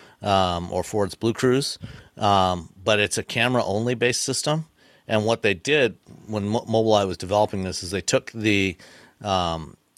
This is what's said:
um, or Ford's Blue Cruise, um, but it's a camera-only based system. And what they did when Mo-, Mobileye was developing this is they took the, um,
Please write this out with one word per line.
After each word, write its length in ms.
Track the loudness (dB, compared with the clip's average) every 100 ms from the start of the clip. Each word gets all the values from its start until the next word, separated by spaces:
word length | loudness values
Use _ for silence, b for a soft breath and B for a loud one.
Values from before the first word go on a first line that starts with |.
| B B
um, 500 | 2 2 2 -2 -4
or 100 | -6
Ford's 320 | -4 -2 -2
Blue 180 | -2 -2
Cruise, 460 | 0 2 2 -2 -8 B B B 0
um, 520 | 4 4 4 0 -8 -6
but 160 | 0 2
it's 200 | 2 -2
a 40 |
camera-only 720 | -4 -2 0 0 0 -2 -2
based 280 | 0 0 0
system. 440 | -4 -4 -2 -4 -6 b b b -2
And 180 | 0 0
what 160 | 0
they 120 | 0
did 420 | -2 0 2 2 -2 -18 -20 -8
when 220 | -4 -2
Mo-, 160 | -2 0
Mobileye 400 | 2 4 4 2
was 100 | -4
developing 440 | 0 2 2 -2
this 200 | -6 -8
is 80 | -6
they 80 | -6
took 300 | 0 -2 -2
the, 440 | -4 0 2 0 -4 B B B -10
um, 540 | -2 0 0 -4 -8 -18 _